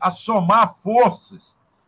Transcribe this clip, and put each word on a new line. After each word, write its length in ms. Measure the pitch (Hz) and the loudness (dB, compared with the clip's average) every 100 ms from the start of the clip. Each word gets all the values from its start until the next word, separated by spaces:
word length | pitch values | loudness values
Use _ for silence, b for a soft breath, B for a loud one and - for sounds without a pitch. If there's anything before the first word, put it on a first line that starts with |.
a 100 | 180 | -8
somar 640 | 180 - 220 175 220 220 - | -8 -6 -4 0 2 0 -2
forças 800 | 190 233 226 - - 92 _ _ _ _ | -4 2 2 0 -18 -20 _ _ _ _